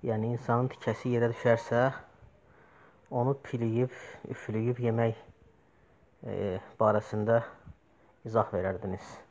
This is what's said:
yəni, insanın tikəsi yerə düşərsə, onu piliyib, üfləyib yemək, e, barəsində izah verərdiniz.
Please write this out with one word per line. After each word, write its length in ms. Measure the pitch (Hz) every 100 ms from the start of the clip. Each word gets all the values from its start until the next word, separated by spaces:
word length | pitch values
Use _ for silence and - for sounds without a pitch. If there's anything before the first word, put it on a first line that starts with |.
yəni, 300 | - 110 110
insanın 380 | 120 - 120 127
tikəsi 400 | - - 107 131
yerə 160 | 120 117 113
düşərsə, 480 | 123 117 - 120 131 131 - - - - _ - - - - _ _
onu 240 | 131 120 139 -
piliyib, 480 | 123 117 113 127 - - - -
üfləyib 480 | - - 110 113 120 120
yemək, 340 | 113 117 110 - - - _ _ _ _ _ _ _ 110
e, 320 | 98 98 92 - -
barəsində 640 | 110 107 - 107 107 117 117 - - - _ _ _ _ -
izah 240 | 110 101
verərdiniz. 640 | 98 92 92 98 92 - - -